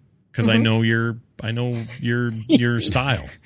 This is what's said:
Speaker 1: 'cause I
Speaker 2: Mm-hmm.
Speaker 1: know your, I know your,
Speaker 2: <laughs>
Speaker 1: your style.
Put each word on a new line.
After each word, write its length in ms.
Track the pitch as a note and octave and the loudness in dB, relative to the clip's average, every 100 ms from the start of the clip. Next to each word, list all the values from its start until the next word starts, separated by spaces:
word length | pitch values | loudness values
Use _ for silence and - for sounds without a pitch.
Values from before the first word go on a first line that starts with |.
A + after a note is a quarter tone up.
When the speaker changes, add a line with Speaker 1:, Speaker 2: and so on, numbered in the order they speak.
| - _ _ | -14 _ _
Speaker 1:
'cause 160 | - A#2 | -2 2
I 60 | A2+ | 4
Speaker 2:
Mm-hmm. 80 | |
Speaker 1:
know 180 | A2+ A2+ | 4 2
your, 360 | A2+ A2+ A#2 A#2 - - | 2 2 -2 -6 -14 -10
I 100 | A2+ | -8
know 340 | A#2 B2 A#2 A2+ B2 | -4 -4 -6 -8 -8
your, 300 | A#2+ A#2+ A#2+ A2 | -4 -2 -2 -4
Speaker 2:
<laughs> 80 | A2 | 2
Speaker 1:
your 320 | D4 A#2+ A#2 | 2 4 2
style. 480 | - B2+ C3+ G#2+ - - | 0 0 0 -2 -4 -16